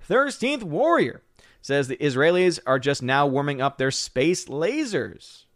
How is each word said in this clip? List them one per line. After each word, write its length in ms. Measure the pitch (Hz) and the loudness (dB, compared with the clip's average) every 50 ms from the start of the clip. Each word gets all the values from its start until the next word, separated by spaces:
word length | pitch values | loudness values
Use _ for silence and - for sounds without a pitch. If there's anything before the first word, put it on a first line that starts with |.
Thirteenth 600 | - - 185 247 277 285 - - - 247 294 285 226 | -4 0 2 2 2 0 -2 -4 -2 -2 -2 -2 -6
Warrior 600 | 170 147 175 254 320 349 311 190 123 - - _ _ _ _ _ _ _ _ _ | -6 -2 0 2 2 4 2 2 0 -2 -10 _ _ _ _ _ _ _ _ _
says 260 | - 135 143 139 123 | -2 0 0 0 -2
the 80 | 131 | -4
Israelis 600 | - 135 147 131 127 143 165 180 180 185 185 170 - - | -2 -2 0 2 4 4 4 4 4 4 2 2 0 -2
are 120 | - 131 135 | 0 0 0
just 240 | 120 139 143 - 127 | 2 0 -2 -2 0
now 240 | 123 131 139 143 | 0 2 2 2
warming 340 | 143 131 139 143 143 143 135 | 2 2 0 -2 -2 -2 -2
up 180 | 131 139 135 - | -2 -4 -2 0
their 120 | 131 135 | -2 -2
space 560 | 131 - - - _ 127 131 160 180 175 - | -2 -2 -8 -6 _ 0 2 2 0 0 -4
lasers. 960 | - 127 143 160 190 254 302 311 254 208 160 117 101 90 - - - - - _ _ _ | -8 -6 -4 -2 -2 -2 -2 -4 -4 -4 -4 -6 -6 -10 -16 -20 -20 -20 -20 _ _ _